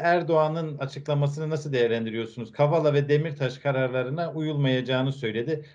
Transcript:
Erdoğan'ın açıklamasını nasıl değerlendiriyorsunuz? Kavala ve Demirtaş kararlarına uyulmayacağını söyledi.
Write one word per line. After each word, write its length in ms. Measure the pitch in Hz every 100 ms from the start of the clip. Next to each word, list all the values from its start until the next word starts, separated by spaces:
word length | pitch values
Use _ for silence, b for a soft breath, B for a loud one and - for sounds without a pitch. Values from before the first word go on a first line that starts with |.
Erdoğan'ın 760 | 170 175 160 160 156 165 160 143
açıklamasını 720 | 139 139 143 143 143 143 156
nasıl 240 | 156 151
değerlendiriyorsunuz? 800 | 131 117 117 113 110 113 - 113
Kavala 420 | - 147 165 151
ve 160 | 143 139
Demirtaş 480 | 147 160 147 131 -
kararlarına 760 | 143 131 131 127 127 156 170
uyulmayacağını 760 | 156 156 147 139 127 123 131 131
söyledi. 540 | 135 113 107 127 151 B